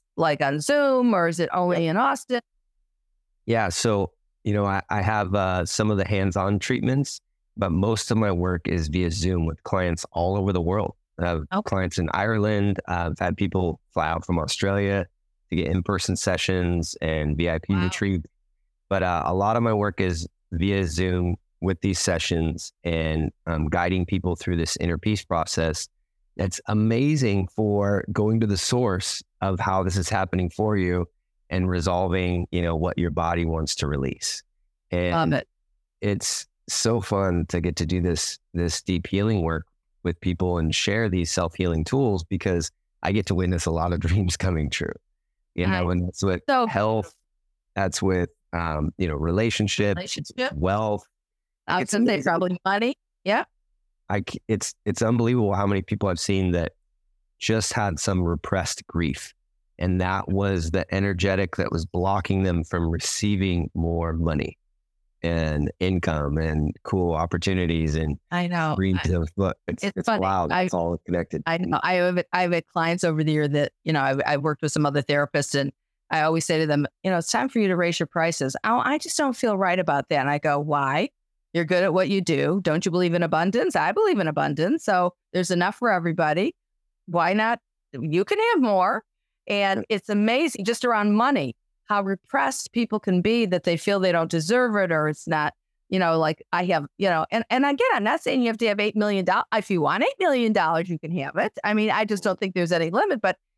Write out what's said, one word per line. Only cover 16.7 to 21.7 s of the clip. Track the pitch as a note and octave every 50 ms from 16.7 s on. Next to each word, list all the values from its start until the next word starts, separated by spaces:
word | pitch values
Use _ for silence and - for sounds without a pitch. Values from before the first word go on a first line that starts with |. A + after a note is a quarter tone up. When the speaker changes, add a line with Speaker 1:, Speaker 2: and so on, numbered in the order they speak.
| F2 E2+ D#2+ - - -
Speaker 2:
and | - D#2+ D#2 D#2 D2+ D2 D2+
V | D2 E2+ E2+
I | E2 E2
P | - - G2
Speaker 1:
Wow. | F#2+ F2+
Speaker 2:
retreat. | F2+ - - G#2+ G2 F#2+ F2 - - _ _ _ _ _ _ _ _ _ _ _ _
But, | G2 F#2+
uh, | F#2 F2+ F2 E2 -
a | - F2+
lot | F#2+ G2 G#2+ A2+
of | A#2
my | A#2 A2+ A2
work | G#2 G2+ G#2 F2+ -
is | F#2+ F#2 E2+ E2 E2 - - _ _ _
via | - E2 F2+ G2 G2+ G2 F#2+
Zoom | D#2+ D2 E2+ F#2 F#2 F2+ F2+ F2 F2 F2 - _ _ _ _
with | - F#2+